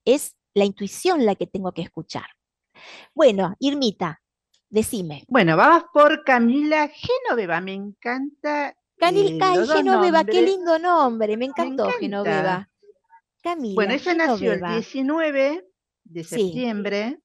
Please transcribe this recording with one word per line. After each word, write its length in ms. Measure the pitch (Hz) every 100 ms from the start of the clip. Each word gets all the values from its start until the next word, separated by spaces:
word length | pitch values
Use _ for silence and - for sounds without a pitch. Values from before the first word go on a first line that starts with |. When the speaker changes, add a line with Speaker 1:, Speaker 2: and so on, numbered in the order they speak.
| -
Speaker 1:
es 320 | 285 - - _
la 100 | 202
intuición 600 | 202 196 202 - 359 339 226
la 100 | 196
que 100 | 170
tengo 280 | 190 185
que 80 | 175
escuchar. 460 | 175 - - - - _ _ _ _ _ - - -
Bueno, 440 | - 294 196 175 196
Irmita, 640 | 269 285 247 - 170 151 _ _ _ _ _
decime. 560 | 208 220 220 170 147 -
Speaker 2:
Bueno, 300 | 254 170 160
vamos 260 | 254 330 330
por 300 | 294 294 302
Camila 640 | 269 247 233 269 302 302 294
Genoveva. 720 | - - 508 480 240 185 170
Me 140 | 190
encanta, 1040 | 196 202 196 240 262 285 285 294 294 285 - _ -
Speaker 1:
Camil-, 360 | 339 370 392 320
Speaker 2:
eh, 40 |
Speaker 1:
ay, 180 | 381 359
Speaker 2:
los 100 | 240
dos 160 | 302
Speaker 1:
Genoveva, 400 | 381 381 370 320 214
qué 160 | 359
Speaker 2:
nombres. 0 |
Speaker 1:
lindo 380 | 349 381 339 320
nombre, 560 | 349 339 262 226 214 214
me 100 | 262
Speaker 2:
Me 0 |
Speaker 1:
encantó, 200 | 269 262
Speaker 2:
encanta. 320 | 269 202 494
Speaker 1:
Genoveva. 720 | 202 202 202 156 185 180 202 _ _ _ _ _ _ _
Camila 520 | 339 349 233 196 202
Speaker 2:
Bueno, 0 | 277
ella 180 | 359
nació 400 | 330 320 214 185
el 100 | -
Speaker 1:
Genoveva. 0 |
Speaker 2:
diecinueve 1040 | 175 226 220 269 269 320 311 277 269 330 370 _ _ _ -
de 180 | 170
Speaker 1:
Sí. 60 | 165
Speaker 2:
septiembre 880 | 247 190 165 247 208 202 202 220 320